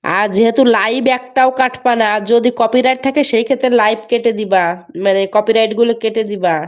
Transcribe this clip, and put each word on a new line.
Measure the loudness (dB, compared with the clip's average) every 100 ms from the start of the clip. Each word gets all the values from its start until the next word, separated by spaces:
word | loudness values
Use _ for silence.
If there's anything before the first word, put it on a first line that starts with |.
| -2 -2
আর | -2 2
যেহেতু | 0 4 2 2
লাইভ | 0 -2 0 -2
একটাও | -4 0 0 2
কাটবা | -2 0 -2 0
না, | 0
আর | 0 0
যদি | 2 2 0
কপিরাইট | 0 2 0 0 -2
থাকে | -2 0
সেই | 0 0
ক্ষেত্রে | -2 0 2
লাইভ | 2 -2 -4
কেটে | -2 -2 -2
দিবা, | 0 0 0 -4 -10 -4
মানে | 0 0 0 -2
কপিরাইটগুলো | 0 0 0 0 0 0
কেটে | -4 -4 -6
দিবা। | -2 -2 -2